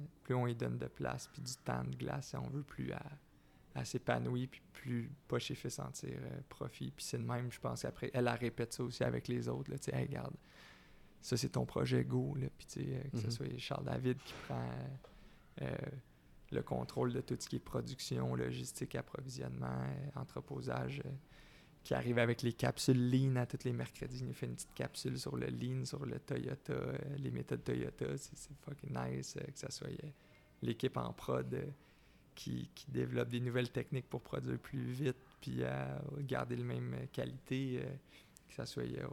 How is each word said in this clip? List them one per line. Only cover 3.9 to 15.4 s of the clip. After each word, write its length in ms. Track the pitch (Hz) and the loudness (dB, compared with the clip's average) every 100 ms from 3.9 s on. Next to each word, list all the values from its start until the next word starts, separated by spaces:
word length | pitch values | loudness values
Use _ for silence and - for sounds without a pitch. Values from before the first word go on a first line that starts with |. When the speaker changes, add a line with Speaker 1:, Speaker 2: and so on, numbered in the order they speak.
| 127 - 120 123 123 131 | 0 2 4 2 0 -2
Speaker 1:
puis 120 | - - | -6 -16
plus 380 | - 127 120 117 139 - | -8 -2 0 -2 -8 0
Poche 240 | 123 - | 0 2
fait 180 | 123 123 | -2 -4
sentir, 480 | - - 131 - - | -4 -4 -4 -4 -4
euh, 200 | 127 - - | -4 -6 -8
profit. 420 | - 131 - 131 | -6 -6 -2 -4
Puis 140 | - | -4
c'est 140 | - 123 | -2 0
de 60 | |
même, 260 | 117 120 123 | 0 0 -2
je 80 | - | -2
pense, 220 | 127 120 | -2 0
qu'après, 280 | 127 - 127 | -2 -2 0
elle, 160 | - 120 | 4 4
elle 100 | 117 | 4
répète 360 | 117 - 117 | 2 0 -2
ça 100 | - | 0
aussi 180 | 123 - | -2 2
avec 260 | 127 120 - | 4 4 2
les 200 | 120 120 | 0 2
autres, 220 | 127 139 | 0 -2
là, 80 | 139 | -2
tu 120 | - | 0
sais, « 60 | 131 | 2
Hey, 100 | 127 | 2
regarde, 280 | 131 123 - - - - - - - - - | 0 -4 -6 -12 -18 -18 -18 -20 -20 -20 -12
ça, 160 | - 120 | 0 2
c'est 120 | 131 | 4
ton 160 | 131 | 2
projet, 400 | 127 135 127 127 | 2 2 4 4
go », 300 | 123 127 135 139 | 4 4 2 2
là. 120 | 135 - | -2 -4
Puis, 100 | - | -8
tu 180 | - | -4
sais, 120 | 135 131 | -2 -2
euh, 60 | 135 | 0
que 80 | 123 | 0
ce 80 | 110 | 2
Speaker 2:
Mhm. 40 | |
Speaker 1:
soit 280 | 117 131 123 | 0 -2 -4
Charles 260 | - 131 | -2 0
David 340 | 135 127 127 127 | 2 2 4 2
qui 160 | - - - | -2 -8 -4
prend, 240 | 123 123 123 131 135 - - - - | -2 -2 -2 -4 -6 -10 -16 -18 -20